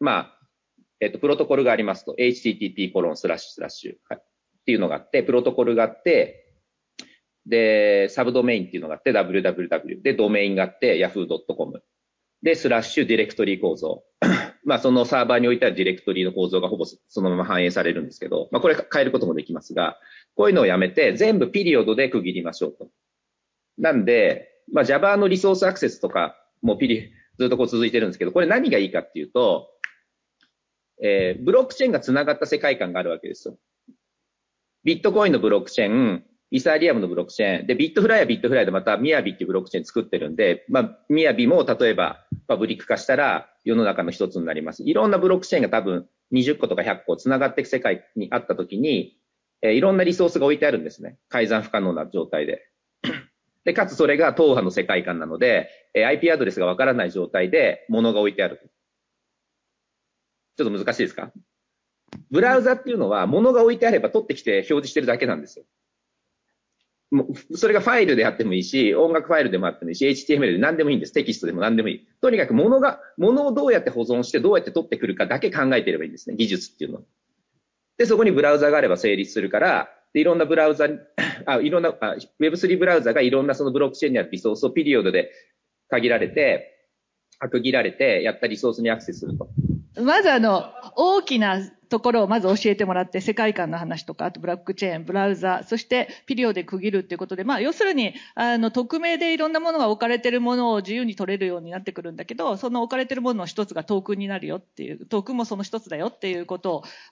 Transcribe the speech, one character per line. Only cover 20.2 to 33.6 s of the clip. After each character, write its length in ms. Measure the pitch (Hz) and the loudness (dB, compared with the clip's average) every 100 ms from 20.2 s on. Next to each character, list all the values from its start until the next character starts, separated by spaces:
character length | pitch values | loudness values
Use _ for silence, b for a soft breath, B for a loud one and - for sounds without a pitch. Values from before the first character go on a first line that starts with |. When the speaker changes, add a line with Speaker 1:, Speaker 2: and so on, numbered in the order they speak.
| B - | B 2
Speaker 1:
こ 100 | 208 | 4
う 40 | |
い 20 | |
う 20 | 180 | 4
の 60 | |
を 40 | 101 | 4
や 120 | 92 | 2
め 120 | 92 | 0
て、 240 | 160 135 | 2 2
全 260 | - 220 202 | 2 2 2
部 120 | 123 | 0
ピ 140 | 202 175 | 0 2
リ 100 | 131 | 2
オ 80 | |
ド 120 | 107 110 | 2 2
で 140 | 127 | 0
区 140 | 120 | -2
切 100 | 90 | -4
り 100 | 92 | -6
ま 100 | 82 | -8
し 100 | - | -6
ょ 60 | 76 | -8
う 20 | |
と。 180 | - 82 _ _ _ _ _ _ _ _ - | -8 -20 _ _ _ _ _ _ _ _ -2
な 140 | 160 | 0
ん 140 | 131 98 | 2 4
で、 440 | 120 90 69 - _ - | 4 4 0 -8 _ -4
ま 100 | 156 | 0
あ、 40 | 120 | 2
Java 300 | 139 196 202 | 2 4 4
の 100 | 196 | 2
リ 100 | 185 | 2
ソ 160 | 196 | 2
ー 20 | 185 | 2
ス 80 | |
ア 100 | 190 | 0
ク 60 | 190 | 0
セ 100 | 127 | -4
ス 100 | - | -4
と 100 | - | -4
か 280 | 92 80 - _ _ | -2 -4 -6 _ _
も 160 | 117 98 | -2 0
ピ 100 | 127 | 0
リ-、 240 | 110 - b b - | -2 -6 b b -4
ず 60 | 127 | 0
っ 40 | |
と 80 | 127 | 0
こ 60 | |
う 40 | 117 | 0
続 180 | 117 117 | 0 0
い 60 | |
て 80 | 117 | 0
る 80 | 104 | -2
ん 20 | |
で 40 | |
す 60 | 92 | -4
け 40 | |
ど、 80 | 87 | -2
こ 80 | 175 | 0
れ 80 | 170 | 2
何 220 | 240 269 | 2 2
が 80 | 110 | 0
い 80 | 98 | 0
い 60 | |
か 80 | 87 | -4
っ 120 | - | -6
て 80 | 82 | -10
い 40 | |
う 40 | 76 | -6
と、 420 | 123 113 80 - _ - _ _ _ _ _ _ _ _ _ _ - | 0 2 0 -4 _ -18 _ _ _ _ _ _ _ _ _ _ -6
え 340 | 104 98 92 92 | 0 0 0 -2
ー、 60 | |
ブ 80 | 135 | 2
ロ 120 | 247 | 2
ッ 20 | 262 | 2
ク 100 | - | 0
チ 80 | |
ェ 40 | 262 | 0
ー 20 | |
ン 20 | |
が 80 | 196 | 0
繋 240 | - 139 | -2 -2
が 100 | 147 | 0
っ 60 | 143 | -2
た 60 | 143 | -2
世 140 | 147 | -2
界 180 | 147 127 | -2 -2
観 160 | 92 | -4
が 60 | 90 | -4
あ 40 | |
る 60 | 87 | -4
わ 100 | 82 | -6
け 80 | 85 | -10
で 80 | - | -14
す 120 | - | -14
よ。 100 | - | -16